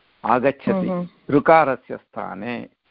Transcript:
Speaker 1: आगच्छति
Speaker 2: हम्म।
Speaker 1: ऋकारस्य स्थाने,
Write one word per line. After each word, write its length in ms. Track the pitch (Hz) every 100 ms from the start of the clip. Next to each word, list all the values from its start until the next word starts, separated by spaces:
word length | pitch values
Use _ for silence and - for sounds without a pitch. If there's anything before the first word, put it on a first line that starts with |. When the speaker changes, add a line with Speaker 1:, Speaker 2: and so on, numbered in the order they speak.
| _ _ 107
Speaker 1:
आगच्छति 460 | 123 135 135 -
Speaker 2:
हम्म। 360 | 98 180 180 175 _ -
Speaker 1:
ऋकारस्य 680 | 143 - 165 135 127 - 120
स्थाने, 720 | _ 110 95 92 113 117 113 _ _